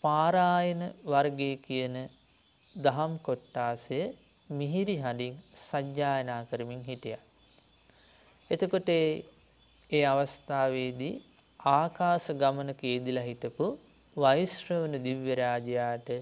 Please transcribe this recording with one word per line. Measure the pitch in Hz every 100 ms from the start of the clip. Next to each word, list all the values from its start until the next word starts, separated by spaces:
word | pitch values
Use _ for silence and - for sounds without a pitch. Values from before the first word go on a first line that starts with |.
පාරායන | 156 151 160 180 180 175 175 170 175 -
වර්ගයේ | 165 143 143 139 139 135
කියන | - 131 127 127 131 - _ _ _ _ _
දහම් | - 139 131 160 160
කොට්ටාසය | - 127 - 131 120 117 - 131 202 - - _ _
මිහිරි | 143 143 175 196 170
හඬින් | 131 120 123 139 - -
සජ්ජායනා | - 147 139 139 143 135 127 120
කරමින් | 117 123 120 123
හිටියා. | 123 123 113 110 _ _ _ _ _ _ _ _ - - _ _ _
එතකොට | 165 185 185 180
ඒ, | 165 160 156 - - _ _ _ _ _
ඒ | 151
අවස්ථාවේදී | 143 135 139 - - 139 135 131 127 127 139 254 - _ _ _
ආකාශ | 139 139 170 - 175 175 -
ගමනක | 143 139 139 139 131
යෙදිලා | 131 123 127 127
හිටපු | 123 120 120 - 175 294 - _ _ -
වෛශ්‍රවණ | 139 143 180 - - 170 160 143
දිව්‍ය | 127 131 131
රාජයාට | 127 123 120 120 123 120 117 120 123